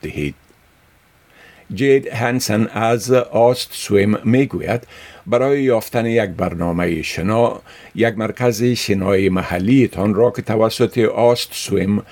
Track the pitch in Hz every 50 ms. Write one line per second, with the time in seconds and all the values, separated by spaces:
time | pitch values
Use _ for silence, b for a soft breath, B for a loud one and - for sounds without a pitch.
0 | - 76 - - 73 71 65 _ _ _ _ _ _ _ _ _ _ _ _ _
1 | _ _ _ _ _ B B B B B B B B B - 92 135 139 135 139
2 | 131 - - 113 120 120 123 127 - - 107 107 113 110 - 104 113 113 120 117
3 | - 120 127 127 120 - - 107 120 123 127 - - - - - - - 101 101
4 | 98 104 107 - - 110 117 131 139 127 - 87 82 85 107 123 - B B B
5 | B B B B B 90 117 123 127 139 143 143 135 131 120 110 - - - 120
6 | 113 117 113 117 107 95 82 - 92 90 85 85 85 87 85 85 87 87 85 80
7 | 73 - - - 82 98 110 117 120 113 107 - - B B B B B B -
8 | 110 117 107 104 110 107 104 - 123 123 113 101 120 123 120 113 - - 101 98
9 | 92 95 101 95 98 95 92 92 90 - 87 90 92 107 131 135 120 - - 87
10 | 95 107 101 95 117 123 120 - 101 - 110 110 110 110 - - 123 110 - 127
11 | 110 107 - - 117 120 120 117 - - - - - - 101 98 92 95 104 104
12 | - B